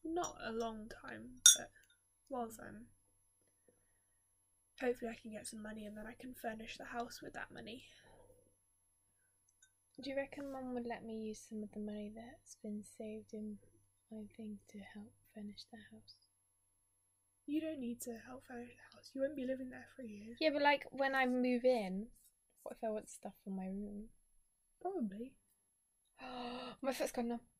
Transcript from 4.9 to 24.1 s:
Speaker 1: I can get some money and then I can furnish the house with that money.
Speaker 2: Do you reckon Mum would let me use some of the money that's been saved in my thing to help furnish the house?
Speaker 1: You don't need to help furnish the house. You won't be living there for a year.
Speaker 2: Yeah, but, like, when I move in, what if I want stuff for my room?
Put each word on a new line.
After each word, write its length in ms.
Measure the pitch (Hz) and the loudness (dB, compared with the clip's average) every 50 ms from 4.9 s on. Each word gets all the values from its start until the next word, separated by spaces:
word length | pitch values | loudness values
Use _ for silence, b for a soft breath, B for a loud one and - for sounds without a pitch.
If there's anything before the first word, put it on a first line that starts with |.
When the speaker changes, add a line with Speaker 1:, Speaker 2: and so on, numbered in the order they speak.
| 247 - 247 226 | 4 2 0 -6
Speaker 1:
I 80 | 226 - | -6 -6
can 100 | - 226 | -10 -10
get 160 | 214 214 - | -10 -8 -8
some 160 | - 226 220 214 | -8 -10 -8 -8
money 220 | 214 214 220 214 | -8 -8 -6 -8
and 120 | 208 208 | -8 -8
then 80 | 214 214 | -8 -10
I 60 | 220 240 - | -10 -10 -10
can 120 | - 254 247 | -12 -12 -10
furnish 440 | - - 233 220 220 226 - - | -4 -4 -4 -4 -4 -8 -10 -10
the 80 | - 269 | -10 -10
house 360 | - 247 240 233 247 - - | -6 -4 -4 -4 -4 -6 -10
with 120 | - - - | -10 -10 -8
that 180 | - - - - | -8 -8 -8 -10
money. 300 | - 226 208 233 262 B B B B B B B B B B B B B - _ _ _ _ _ _ _ _ _ _ _ _ _ _ _ _ _ _ _ _ _ _ - _ _ _ _ _ _ - | -12 -10 -10 -10 -12 B B B B B B B B B B B B B -20 _ _ _ _ _ _ _ _ _ _ _ _ _ _ _ _ _ _ _ _ _ _ -20 _ _ _ _ _ _ -8
Speaker 2:
Do 80 | 254 277 | -6 0
you 60 | 269 | 0
reckon 360 | 277 277 269 - 294 285 277 | 0 0 0 -4 -6 -6 -4
Mum 220 | 269 262 262 254 247 | -4 -4 -4 -2 -2
would 120 | 247 240 | -2 -2
let 180 | 240 233 - - | -2 -4 -4 -4
me 100 | 226 220 220 220 | -6 -6 -4 -4
use 140 | 214 214 - - - | -4 -6 -8 -10 -8
some 140 | 226 214 214 | -6 -6 -6
of 80 | 208 - | -6 -6
the 60 | 214 | -6
money 320 | 208 208 208 208 208 208 214 | -4 -4 -4 -6 -6 -8 -10
that's 420 | 226 226 240 302 - _ - - _ | -12 -14 -14 -16 -20 _ -20 -18 _
been 220 | - 214 208 208 208 - - | -8 -6 -6 -6 -8 -10 -10
saved 360 | - 226 214 214 220 214 - - | -8 -8 -6 -6 -8 -10 -10 -8
in 240 | 214 214 214 208 202 - - - - - _ _ _ _ _ | -6 -6 -6 -8 -10 -14 -20 -20 -20 -20 _ _ _ _ _
my 120 | 220 220 214 208 - | -12 -12 -12 -12 -12
thing 220 | - 220 214 208 202 - - | -10 -8 -8 -8 -10 -12 -14
to 60 | - 208 196 - - | -14 -14 -14 -12 -12
help 180 | 208 208 240 - _ - - _ | -12 -14 -14 -16 _ -20 -16 _
furnish 300 | 220 208 208 196 - - _ | -8 -8 -8 -8 -10 -14 _
the 60 | - | -14
house? 380 | 220 208 - 220 220 - - - _ - _ _ _ _ _ _ _ _ _ _ _ _ _ _ _ _ _ _ _ _ _ _ _ _ | -16 -16 -16 -18 -18 -18 -20 -20 _ -20 _ _ _ _ _ _ _ _ _ _ _ _ _ _ _ _ _ _ _ _ _ _ _ _
Speaker 1:
You 140 | - 285 311 | 0 2 2
don't 180 | 320 320 320 277 | 2 0 -2 -2
need 200 | 247 233 240 240 | -2 -4 -4 -4
to 100 | - 247 226 220 220 | -6 -8 -8 -8 -10
help 160 | 247 254 262 - | -12 -12 -14 -12
furnish 220 | - 254 240 240 247 - | -10 -10 -10 -8 -10 -14
the 200 | - - - - | -18 -20 -20 -20
house. 140 | - - - - | -20 -20 -8 2
You 80 | 269 | 2
won't 140 | 269 277 302 | 2 2 2
be 100 | 277 254 | 0 0
living 240 | 247 262 262 262 254 | 0 0 -2 -2 -6
there 180 | 247 254 240 - - | -8 -10 -12 -14 -12
for 80 | - 262 | -10 -10
a 40 | |
year. 280 | 220 208 202 208 220 240 - | -10 -10 -10 -12 -12 0 6
Speaker 2:
Yeah, 120 | 311 311 277 | 6 6 8
but, 80 | 294 | 8
like, 240 | 285 285 285 277 - - | 8 8 8 6 4 -6
when 240 | - 262 277 269 269 | 0 2 2 4 6
I 100 | 262 262 | 6 6
move 400 | 254 247 254 247 254 247 240 240 | 6 6 6 6 6 6 8 8
in, 400 | 254 254 233 202 185 185 196 214 247 - - - - _ _ _ _ _ - - | 8 8 8 4 2 0 -2 -2 -4 -10 -20 -20 -20 _ _ _ _ _ -10 -8
what 140 | - 233 | -8 -6
if 60 | - - | -2 0
I 40 | 220 | 0
want 180 | 214 214 - - | 0 0 -4 -8
stuff 240 | - - - 202 - - _ | -14 -10 -10 -12 -12 -10 _
for 60 | 202 | -4
my 160 | 190 190 185 | -4 -2 -2
room? 400 | 185 190 202 208 202 208 202 214 226 | -2 -2 -2 -4 -4 -6 -8 -10 -10